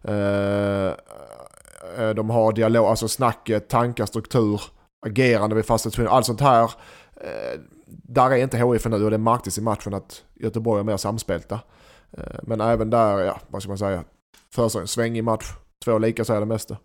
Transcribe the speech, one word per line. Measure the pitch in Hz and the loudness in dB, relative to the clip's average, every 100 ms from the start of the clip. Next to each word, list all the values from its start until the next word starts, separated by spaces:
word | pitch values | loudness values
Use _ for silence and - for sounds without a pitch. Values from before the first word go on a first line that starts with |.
Eh, | - 104 101 101 101 101 101 98 95 - - 52 60 57 62 _ - 50 90 101 | -6 -2 0 0 0 0 0 0 -2 -4 -12 -20 -20 -20 -20 _ -20 -20 -12 -4
eh, | 110 | -2
de | 107 110 | 0 0
har | 117 110 | 4 4
dialog, | 107 110 117 104 | 4 4 4 4
alltså | 110 110 | 2 -2
snacket, | - 123 - - 107 - | 0 0 0 -2 -2 0
tankar, | 117 120 120 104 | 0 0 -2 -4
struktur, | 113 - 127 107 104 - _ _ _ 113 | -6 -2 2 2 0 -6 _ _ _ -4
agerande | 107 127 110 104 110 | 2 4 4 2 0
vid | |
fasta | 107 117 113 | 2 0 0
situationer, | 123 110 127 | -2 2 2
allt | 120 | 2
sånt | 107 | 2
här. | 139 120 113 - - - _ - | 4 6 4 -2 -20 -20 _ -16
Eh, | - 53 60 73 - - - | -12 -10 -8 -10 -14 -20 -20
där | - - 127 127 | -20 -2 2 4
är | 127 | 4
inte | 131 117 | 2 2
H | 123 | 2
I | 113 | 2
F | 117 | 0
nu | 107 | 0
och | 107 | 2
det | 110 | 2
märktes | 113 120 95 104 | 2 0 -2 -4
i | |
matchen | 110 101 104 | -4 -4 -6
att | 98 - - - | -8 -10 -18 -20
Göteborg | - 113 113 113 104 | -8 -6 -4 0 0
är | |
mer | 104 98 | 0 -4
samspelta. | 101 110 - 85 - 107 - _ - - _ - | -4 -6 -4 -6 -6 -12 -12 _ -20 -20 _ -16
Eh, | - - | -14 -12
men | - 110 | -6 -2
även | 113 113 110 | 0 0 2
där, | 117 107 98 | 2 4 2
ja, | 92 - - | 0 -4 -10
vad | 98 | -12
ska | 98 | -8
man | 98 | -4
säga? | 98 90 - _ _ _ _ | -2 -4 -6 _ _ _ _
Första | - 113 107 | -2 0 -2
en | 87 | -4
svängig | 120 117 117 | -4 -2 -2
match, | 113 110 - - _ _ | -2 -2 -4 -16 _ _
två | - 107 | 0 2
lika | 113 113 | 2 0
säger | 110 107 | 0 0
det | 107 | 0
mesta. | 110 - 104 | -4 -6 -14